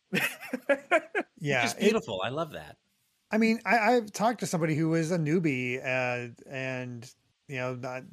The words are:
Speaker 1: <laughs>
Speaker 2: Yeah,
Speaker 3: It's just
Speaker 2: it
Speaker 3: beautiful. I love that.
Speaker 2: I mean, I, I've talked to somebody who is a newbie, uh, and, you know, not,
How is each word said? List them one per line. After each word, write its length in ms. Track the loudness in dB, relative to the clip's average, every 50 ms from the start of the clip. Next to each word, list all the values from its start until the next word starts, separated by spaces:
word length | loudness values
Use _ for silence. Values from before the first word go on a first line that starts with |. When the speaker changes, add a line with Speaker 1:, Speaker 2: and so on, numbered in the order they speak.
| _ _
Speaker 1:
<laughs> 100 | -2 -2 -2 -2 -4 -8 -10 -10 -10 -4 0 0 0 0 0 0 0 0 0 -2 -4 -6 -6 -6 _ -6
Speaker 2:
Yeah, 240 | -2 0 2 2 2
Speaker 3:
It's 100 | 2 2
just 40 | 2
Speaker 2:
it 40 | 4
Speaker 3:
beautiful. 360 | 4 4 4 0 -2 -4 -2 -2
I 60 | -2
love 220 | -2 -4 -4 -6
that. 260 | -8 -12 -14 -16 -18 _ _ _ _ _ _ _ _ _ _ -2
Speaker 2:
I 60 | 0 2
mean, 220 | 4 4 2 2 2
I, 300 | 2 2 4 4 4 4
I've 160 | 4 2 -2
talked 280 | -2 0 0 0 0 0
to 40 | -2 -2
somebody 280 | 0 0 2 2 2
who 180 | 2 2 2 2
is 180 | 2 2 2
a 60 | 0 0
newbie, 640 | 2 2 2 2 2 2 0 0 0 -2 -4 -2 -2
uh, 460 | -2 0 0 0 0 -2 -4 -6 -8 -12 -16 -14 -10
and, 640 | -8 -6 -6 -4 -4 -6 -6 -8 -10 -12 -14 -16 -20 _ _ _ _ _ _ -10
you 100 | -6 -6
know, 160 | -4 -4 -6
not, 300 | -6 -8 -8 -8 -10 -12 -14